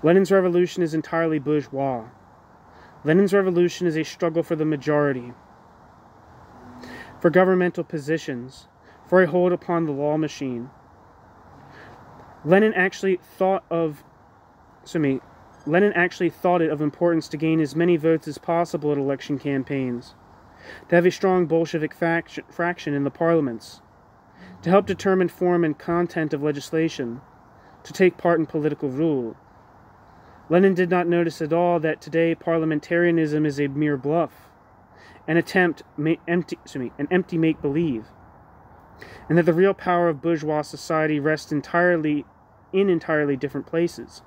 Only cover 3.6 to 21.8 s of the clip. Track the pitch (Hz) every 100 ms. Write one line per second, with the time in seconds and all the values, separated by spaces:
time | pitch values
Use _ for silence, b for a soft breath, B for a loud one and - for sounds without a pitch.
3.6 | 175 - 180 156 156 - 170 160 160 160
4.6 | 156 151 143 147 147 131 120 117 - -
5.6 | - - - - - - - - - -
6.6 | - - B B B B 175 175 185 185
7.6 | 180 170 160 165 139 160 - 127 127 -
8.6 | - _ B B - 180 180 175 180 175
9.6 | - 170 165 139 147 156 156 - 135 120
10.6 | 127 - - - - _ - - - -
11.6 | B B B B - - - - 147 185
12.6 | 214 185 185 - 196 185 - - 190 190
13.6 | - 165 165 147 - _ - _ _ _
14.6 | - - - 175 143 131 - - - -
15.6 | - 165 208 175 175 - 175 - 185 175
16.6 | 160 147 151 - 175 165 - 151 160 160
17.6 | 151 147 175 170 160 160 - 143 - 170
18.6 | 175 165 147 143 139 135 - 139 143 139
19.6 | 127 139 127 120 - - - - - B
20.6 | B B B 175 175 - 196 185 165 165
21.6 | 165 165